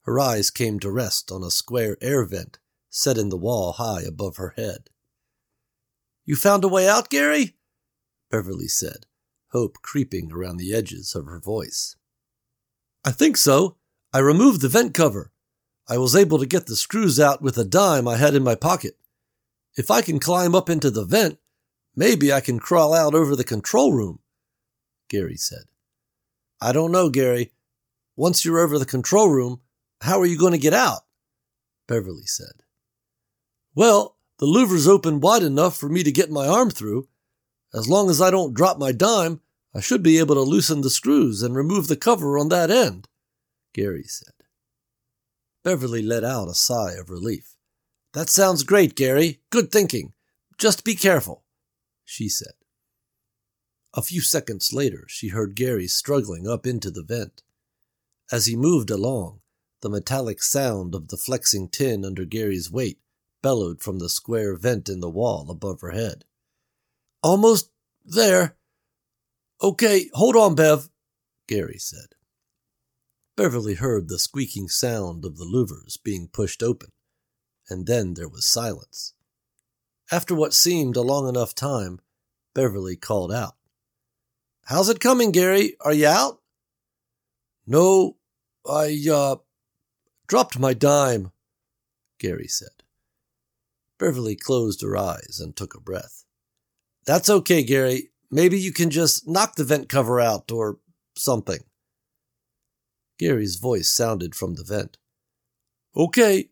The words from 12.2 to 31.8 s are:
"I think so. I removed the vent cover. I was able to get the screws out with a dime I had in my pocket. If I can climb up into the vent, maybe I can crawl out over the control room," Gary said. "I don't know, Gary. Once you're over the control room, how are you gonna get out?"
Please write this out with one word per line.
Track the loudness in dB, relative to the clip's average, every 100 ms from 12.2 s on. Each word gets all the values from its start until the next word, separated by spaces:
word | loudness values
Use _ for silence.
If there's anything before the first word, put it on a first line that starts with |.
| _ _ _ _ _ _ _ _
"I | -4
think | 2 2 4
so. | 4 4 2 -4 _ _ _
I | 2
removed | 4 6 6 6
the | 2
vent | 2 2 2
cover. | 2 0 -10 _ _ _ _ _ -6
I | -2
was | 2 4
able | 4 4
to | 0
get | -2 -2
the | -6
screws | -4 0 2 4
out | 4 2
with | -2 -2
a |
dime | 0 4 4 4 0
I | 2
had | 4
in | 4
my | 2 0
pocket. | 0 -2 -4 -14 _ _ _ _ _ _ _ -8
If | 0
I | 2
can | 2 -2
climb | 0 0 4 2
up | 2
into | 0 0
the | -2 0
vent, | 2 2 -2 _ _ _ _ _ 0
maybe | 2 4 2
I | 2
can | 0 -6
crawl | 0 2 4 4
out | 4
over | 4 2 0
the |
control | -2 -4 -2 2 4
room," | 2 -2 -8 _ _ _ _ _ _ _ _ -8
Gary | -4 -4 -6
said. | -8 -10 -20 _ _ _ _ _ _ _ _ -6
"I | -2
don't | 0 2
know, | 2 2
Gary. | 2 2 0 -2 _ _ _ _ _ _ -2
Once | 0 0
you're | 0 2
over | 2 0
the | -2
control | -4 0 4 4
room, | 4 0 -6 _ _ _ _
how | -2 2
are | 2
you | 4
gonna | 2 4
get | 2
out?" | 2 2 -2 _ _ _ _ _ _ _ _